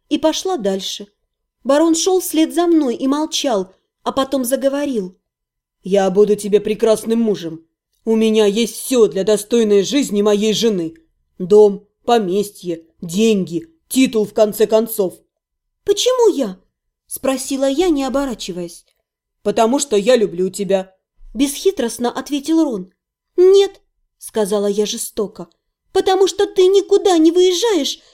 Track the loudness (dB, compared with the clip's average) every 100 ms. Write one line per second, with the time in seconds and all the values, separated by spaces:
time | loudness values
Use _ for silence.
0 | _ -2 0 -2 -4 -4 -4 -4 -6 -12
1 | -16 _ _ _ _ _ 0 2 2 2
2 | 0 0 0 0 0 0 2 2 2 -2
3 | -2 -2 -4 -4 -2 -2 -4 _ _ _
4 | -6 -4 -2 -2 -2 -2 -2 -2 -4 -4
5 | -6 -12 _ _ _ _ _ _ -2 0
6 | 2 2 2 2 0 0 0 0 0 0
7 | 0 0 0 -2 -6 -12 _ _ _ _
8 | -2 0 2 4 2 2 -2 -6 -2 2
9 | 2 2 0 -2 0 0 4 2 2 -2
10 | -2 0 0 2 0 0 0 0 -4 -10
11 | _ _ _ -12 2 6 6 2 -12 _
12 | -2 0 0 -4 -4 -8 -10 -10 -12 _
13 | -6 0 2 0 -2 -8 -10 _ _ 0
14 | 0 0 -2 0 0 2 0 2 0 -4
15 | -4 -6 _ _ _ _ _ _ -4 -2
16 | 0 2 2 2 -4 -8 _ _ _ _
17 | _ -6 -4 -4 -6 -2 0 0 0 0
18 | -2 -4 -4 -8 -10 -10 -12 -14 _ _
19 | _ _ _ _ -4 0 0 0 0 0
20 | 2 2 0 -2 -6 -4 -2 -4 -4 _
21 | _ _ -12 -4 -4 -2 -2 -2 -4 -4
22 | -6 -6 -6 -6 0 0 0 -4 -10 _
23 | _ _ _ 2 6 6 4 -4 _ _
24 | _ _ -8 -4 -2 0 0 -2 -4 -6
25 | -8 -8 -8 -10 -20 _ _ _ _ -2
26 | 0 0 -2 -2 -2 2 4 4 2 2
27 | 4 4 4 4 2 2 0 0 -2 -8
28 | _